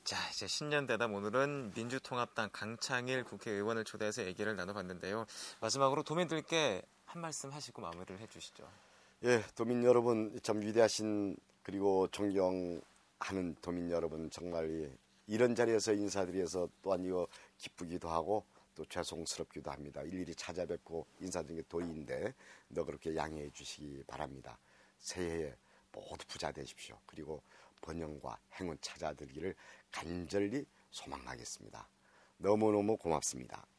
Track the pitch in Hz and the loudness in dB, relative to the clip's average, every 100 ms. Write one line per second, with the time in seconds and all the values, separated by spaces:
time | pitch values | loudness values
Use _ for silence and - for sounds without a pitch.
0 | - 98 - - 98 - 147 147 131 110 | -4 -4 -2 -4 -2 -2 2 2 4 2
1 | 117 101 104 123 139 143 117 92 117 131 | 4 2 2 4 2 0 -4 -4 -4 -4
2 | - 123 120 - 107 - 107 113 - 123 | -4 -4 -2 -2 -4 -4 -6 -4 -2 0
3 | 123 131 123 104 117 101 104 113 107 107 | 0 -2 -2 -8 -2 0 2 0 -2 -2
4 | 107 113 92 90 107 101 90 104 90 87 | -2 -2 -4 -2 -2 -2 -4 -4 -6 -6
5 | 92 107 113 - - - 113 127 135 139 | -4 -4 -4 -10 -12 -4 0 6 6 6
6 | 147 160 170 160 - 165 143 92 - _ | 0 0 2 0 2 4 4 2 -6 _
7 | - 175 165 147 135 147 - - 90 85 | -14 -10 -8 -6 -8 -10 -10 -8 -8 -8
8 | 92 95 110 82 - - 73 - - - | -10 -10 -12 -14 -16 -16 -18 -20 -20 -20
9 | - _ 120 120 101 - 117 123 120 120 | -20 _ 4 6 4 -4 0 6 8 8
10 | 120 113 110 - - 107 104 110 110 - | 8 4 0 -4 0 0 4 8 8 6
11 | 107 104 101 - _ _ - 95 101 95 | 0 2 0 -4 _ _ -6 2 4 6
12 | 92 - 101 98 92 92 90 82 - - | 4 2 2 4 4 2 -2 -4 -10 -20
13 | _ _ - 95 87 - - 90 85 85 | _ _ -4 -2 -2 -4 -4 -2 0 0
14 | 82 80 80 - 87 85 80 80 76 65 | 0 -2 -6 -6 -4 -2 -2 -2 -4 -10
15 | _ _ - 107 123 120 117 110 113 101 | _ _ -4 4 6 6 6 6 4 2
16 | 104 98 90 92 85 90 85 - 95 92 | 2 0 0 0 0 0 -2 -2 0 2
17 | 92 92 85 - - _ - - 87 87 | 2 0 0 -6 -20 _ -16 -10 -6 -6
18 | 85 82 80 104 - - _ - 78 90 | 0 0 2 -2 -2 -20 _ -14 -6 -4
19 | 82 80 82 - 80 - 71 71 71 71 | -4 -4 -6 -6 -8 -8 -8 -8 -10 -10
20 | 76 92 85 80 - 87 85 85 - 82 | -8 -6 -6 -8 -8 -4 -4 -4 -6 -8
21 | 78 - 92 87 76 82 80 85 87 80 | -8 -8 -4 -4 -4 -8 -6 -4 -4 -6
22 | 65 65 101 135 - - _ 82 73 71 | -6 -4 -4 -6 -20 -20 _ -4 -4 -4
23 | 82 80 78 78 73 - 67 - 73 69 | -4 -2 -2 -4 -10 -10 -12 -12 -12 -12
24 | 67 67 71 67 62 58 _ - - _ | -12 -8 -8 -8 -14 -18 _ -20 -20 _
25 | - 90 85 82 76 62 _ - _ - | -10 -4 -2 -2 -4 -8 _ -20 _ -14
26 | - 78 - - 76 69 65 - - - | -12 -12 -12 -6 -6 -6 -10 -12 -16 -16
27 | - - 73 76 _ - - _ - 80 | -16 -12 -8 -10 _ -20 -20 _ -8 -6
28 | 78 73 65 55 _ - 90 73 - - | -6 -6 -8 -10 _ -8 -6 -6 -10 -6
29 | 80 73 69 71 90 - - - _ - | -6 -6 -10 -6 -6 -6 -16 -20 _ -10
30 | 78 87 85 98 101 135 - _ _ - | -6 -6 0 2 2 0 -6 _ _ -14
31 | - 69 62 64 58 - 50 53 - _ | -10 -10 -10 -10 -10 -12 -14 -16 -16 _
32 | _ - - _ 92 107 107 104 101 110 | _ -20 -20 _ 4 6 8 6 6 2
33 | 85 73 - 65 60 50 - | 2 2 2 -6 -10 -14 -16